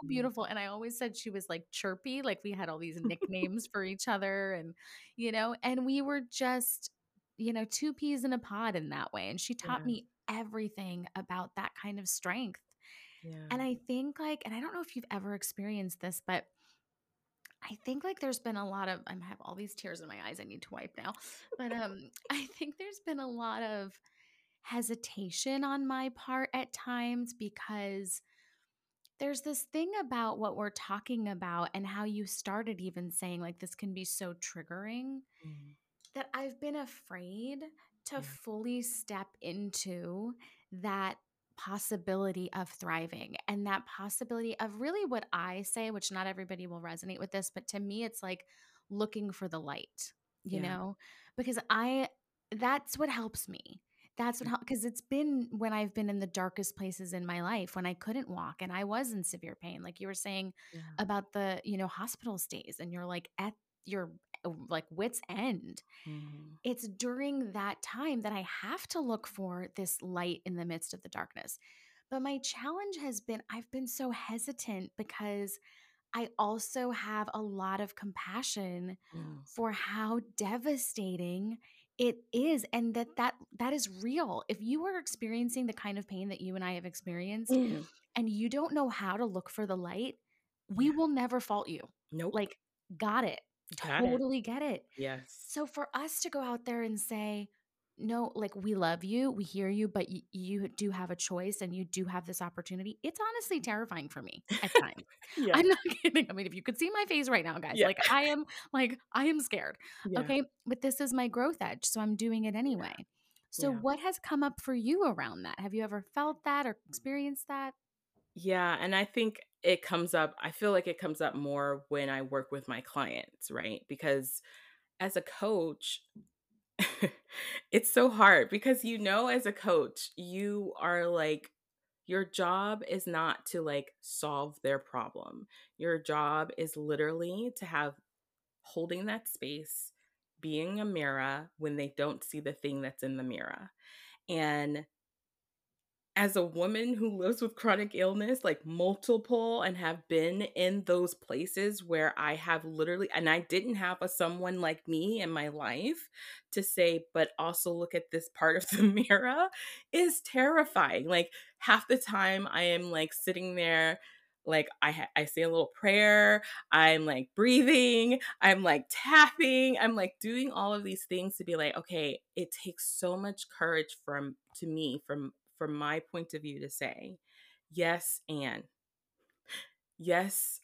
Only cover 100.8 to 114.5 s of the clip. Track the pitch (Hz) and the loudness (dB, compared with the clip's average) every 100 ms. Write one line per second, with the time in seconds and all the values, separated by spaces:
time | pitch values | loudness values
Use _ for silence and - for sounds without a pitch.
100.8 | 202 185 180 175 - 180 190 208 185 180 | -2 -2 -4 -4 -2 -2 -2 -4 -4 -4
101.8 | 175 185 185 180 170 185 175 - 170 185 | -4 -4 -2 -4 -6 -6 -6 -8 -8 -6
102.8 | 196 214 302 330 427 466 453 339 240 214 | -8 -6 -6 -4 -4 -4 -2 -2 -2 -2
103.8 | 226 170 147 143 104 - - 208 196 - | -4 -6 -8 -10 -12 -10 -4 -2 6 6
104.8 | - - - - - - 226 269 359 381 | 6 -4 -16 -20 -10 0 4 8 8 8
105.8 | 349 - 339 269 254 196 185 180 - 226 | 4 2 4 4 2 0 -6 -6 -4 0
106.8 | 339 415 403 311 262 226 165 165 - 220 | 0 0 0 2 4 4 2 -4 -2 4
107.8 | 196 196 - 269 294 294 302 - - 269 | 4 6 4 6 6 2 -2 -8 -2 2
108.8 | 247 247 _ 233 294 311 247 202 - - | 2 0 _ 2 4 2 0 -2 -4 -8
109.8 | - - 202 208 254 277 254 _ - 247 | -14 -10 -2 0 2 2 0 _ -4 0
110.8 | 269 262 277 254 240 240 269 330 - - | 0 0 0 2 0 2 0 0 -4 -2
111.8 | - 220 214 214 226 226 214 208 269 202 | -2 0 0 2 2 2 0 0 0 0
112.8 | - - - _ _ _ _ - 277 233 | -2 -8 -14 _ _ _ _ -2 0 2
113.8 | 254 285 370 359 - 294 285 | 0 0 0 -2 0 2 2